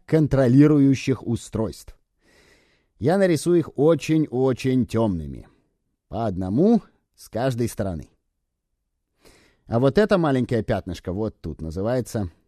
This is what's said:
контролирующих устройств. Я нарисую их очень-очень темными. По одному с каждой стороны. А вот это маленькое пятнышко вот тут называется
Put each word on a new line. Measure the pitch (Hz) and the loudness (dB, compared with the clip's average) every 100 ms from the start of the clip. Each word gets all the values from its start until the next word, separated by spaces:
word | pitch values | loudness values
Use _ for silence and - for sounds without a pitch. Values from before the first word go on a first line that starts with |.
| - | -2
контролирующих | 160 143 135 127 131 151 147 139 131 - 123 | 0 2 2 6 6 6 6 4 2 -2 -4
устройств. | 104 113 - 104 110 - - - _ _ _ _ _ _ _ _ _ - | -4 -6 -6 -6 -6 -10 -20 -20 _ _ _ _ _ _ _ _ _ -6
Я | 123 196 | -2 2
нарисую | 190 156 170 175 | 2 2 2 0
их | - - | 0 0
очень-очень | 151 160 - 160 151 123 131 120 131 131 110 | 2 2 0 0 0 0 0 0 -2 0 0
темными. | 110 113 87 73 62 - _ _ _ _ _ _ | 0 -2 -2 -8 -14 -18 _ _ _ _ _ _
По | 101 113 | -6 -6
одному | 90 92 113 202 233 - _ _ | -4 -4 0 2 2 -2 _ _
с | _ - | _ -12
каждой | 110 135 120 117 | -6 -4 -4 -6
стороны. | - 98 82 - _ _ _ _ _ _ _ _ _ _ _ _ _ _ _ - | -6 -8 -8 -14 _ _ _ _ _ _ _ _ _ _ _ _ _ _ _ -6
А | 117 | 0
вот | 135 160 | 2 2
это | 214 196 | 2 2
маленькое | 160 131 120 117 | 2 0 0 -2
пятнышко | - 104 92 87 - | -2 -4 -6 -10 -8
вот | 90 110 - | -6 -6 -8
тут | 85 73 | -12 -10
называется | 80 82 107 127 107 117 90 - | -10 -6 -4 -4 -4 -6 -8 -10